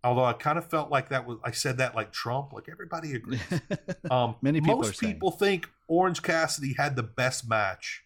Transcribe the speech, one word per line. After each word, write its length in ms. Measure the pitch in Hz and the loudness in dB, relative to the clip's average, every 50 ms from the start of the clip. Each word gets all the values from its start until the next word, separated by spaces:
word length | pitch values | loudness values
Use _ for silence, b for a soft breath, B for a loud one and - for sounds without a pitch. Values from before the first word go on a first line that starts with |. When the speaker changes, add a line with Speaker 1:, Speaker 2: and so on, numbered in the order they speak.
| - | 2
Speaker 1:
Although 220 | 123 123 127 127 | 4 4 4 4
I 100 | 123 117 | 4 2
kind 240 | 120 - 151 151 170 | 0 0 0 0 0
of 100 | 165 - | -2 -2
felt 220 | - 156 147 139 | -2 -2 -2 2
like 180 | 143 135 127 - | 0 0 0 0
that 140 | 135 131 120 | -4 -4 -4
was, 120 | 120 117 107 - | -4 -10 -8 -6
I 80 | 120 113 | -6 -4
said 260 | - - 143 127 123 | -2 -2 -2 0 0
that 160 | 131 120 113 | 0 0 0
like 180 | 113 107 104 - | -2 -4 -4 -6
Trump, 400 | - - 117 120 135 143 139 - | -6 -4 -2 -2 -2 -4 -6 -12
like 160 | 107 - - | -16 -14 -16
everybody 440 | 165 - - 165 - 165 - 151 139 | -14 -14 -12 -8 -8 -8 -6 -4 -6
agrees. 260 | 120 - 131 131 123 98 - 185 160 - - 202 | -6 -4 -4 -6 -6 -4 -2 -4 -4 -2 -4 -8
Speaker 2:
<laughs> 340 | - _ - 185 - - 165 | -6 _ -8 -10 -8 -2 0
Speaker 1:
Um, 260 | 127 127 123 117 110 - - | 2 2 2 2 0 0 0
Speaker 2:
Many 180 | 135 147 160 | 2 2 4
people 160 | 151 165 - - | 4 4 4 4
Speaker 1:
most 120 | - 110 | 2 -2
Speaker 2:
are 20 | 98 | -2
saying. 220 | - - 214 - | -2 -2 -2 -2
Speaker 1:
people 160 | 160 180 185 | 0 0 0
think 400 | 170 - 202 196 196 180 - - _ _ _ _ | 2 4 4 4 4 2 -2 -8 _ _ _ _
Orange 320 | 160 170 185 185 175 - - | 2 4 4 4 2 0 0
Cassidy 520 | - 170 165 160 156 - - 143 135 135 | 0 2 2 2 0 0 -2 -2 -2 0
had 200 | - 143 147 139 | 0 0 0 0
the 80 | 123 117 | -2 -4
best 460 | 104 - - 127 127 127 - - 117 | -4 -2 0 0 0 0 -2 -2 0
match 540 | 113 110 104 98 92 - - - - - _ | 0 2 2 0 -2 -6 -8 -10 -12 -12 _